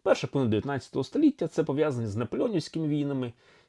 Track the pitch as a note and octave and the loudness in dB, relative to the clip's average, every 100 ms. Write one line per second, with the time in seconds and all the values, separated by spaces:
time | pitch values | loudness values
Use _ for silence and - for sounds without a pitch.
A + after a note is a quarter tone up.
0 | - - C#3 C#3 A#2+ G#2+ B2 C#3 - C3 | 0 0 0 0 2 2 0 -4 -4 -4
1 | C3+ C4+ D4+ - E3 - D3+ C#3 D3+ A#2+ | -2 2 2 2 0 0 0 2 0 0
2 | A2+ G#2 A#2+ - B3+ F#3+ - D#3+ D#3 D3 | -2 -2 -2 -2 -2 -2 -4 -4 -2 0
3 | C#3+ C3+ B2 - _ - | 0 -2 -6 -8 _ -20